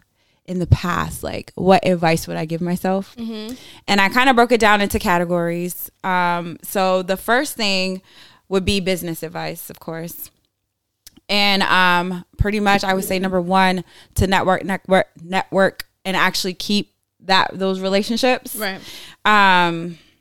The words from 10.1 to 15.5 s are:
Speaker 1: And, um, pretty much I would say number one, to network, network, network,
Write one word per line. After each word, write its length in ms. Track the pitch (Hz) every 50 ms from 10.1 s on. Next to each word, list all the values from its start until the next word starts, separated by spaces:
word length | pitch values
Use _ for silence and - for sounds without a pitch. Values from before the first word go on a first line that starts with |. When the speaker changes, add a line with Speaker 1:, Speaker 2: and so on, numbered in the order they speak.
| 170 - - - _ _ _ _ _ _ _ _ _ _ _ _ _ _ _ - _ _ _ _
Speaker 1:
And, 340 | 196 208 202 202 196 190 190
um, 600 | - - 185 185 180 175 175 175 180 185 175 180 - _ -
pretty 220 | - 202 202 214
much 240 | 208 196 202 196 202
I 100 | 190 190
would 120 | 190 202
say 120 | - 190 185
number 200 | 185 190 185 185
one, 440 | 175 175 190 190 190 185 185 185 170 - - - - _ _
to 120 | - 196 185
network, 380 | 196 180 - 180 185 - -
network, 420 | 190 196 180 - - 185 185 - - _ 156 165
network, 640 | 170 185 190 - -